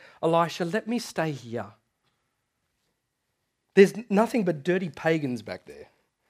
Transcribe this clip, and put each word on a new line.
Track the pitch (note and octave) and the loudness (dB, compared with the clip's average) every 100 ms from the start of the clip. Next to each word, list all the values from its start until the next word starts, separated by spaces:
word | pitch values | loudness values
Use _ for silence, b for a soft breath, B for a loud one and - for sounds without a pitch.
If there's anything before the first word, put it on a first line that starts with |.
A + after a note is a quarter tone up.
| B B | B B
Elisha, | E3 E3 E3 - | 0 2 2 -2
let | E3+ G#3 - | -4 -4 -4
me | A#3+ | -6
stay | - - D#3+ | -4 -4 -4
here. | C3+ A#2 A2+ G2 - _ _ _ _ _ _ _ _ _ _ _ _ _ _ _ _ _ _ _ - | -6 -8 -10 -10 -16 _ _ _ _ _ _ _ _ _ _ _ _ _ _ _ _ _ _ _ 6
There's | F#3 F#3 A#3+ | 6 6 0
nothing | G3 A3+ B3+ | 2 2 0
but | F3+ D#3 | 0 -2
dirty | C#3+ F3+ F3+ | -2 -2 -2
pagans | - E3 E3 C#3+ A#2+ | -4 0 0 -2 -6
back | G2+ F2 - | -8 -12 -14
there. | D2 - _ _ _ | -20 -20 _ _ _